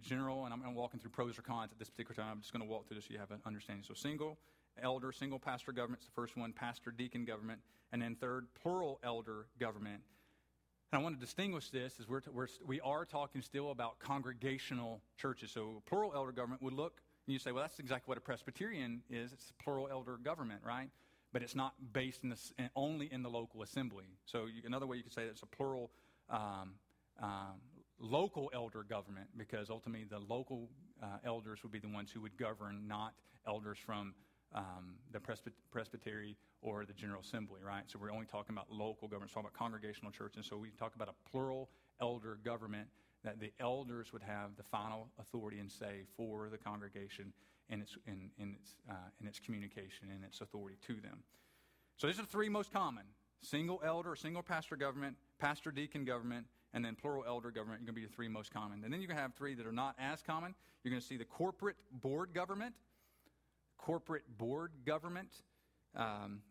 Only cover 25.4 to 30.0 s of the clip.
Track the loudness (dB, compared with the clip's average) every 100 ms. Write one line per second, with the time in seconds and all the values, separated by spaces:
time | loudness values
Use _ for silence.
25.4 | -6 2 2 2 -2 -8 -20 -20 0 2
26.4 | 2 -2 -4 -10 -18 _ _ -4 -2 0
27.4 | -4 -8 -12 -18 -20 -8 4 4 4 2
28.4 | 0 -2 -2 -4 -2 -2 -2 -8 -8 -8
29.4 | -2 -2 -2 -4 -2 -4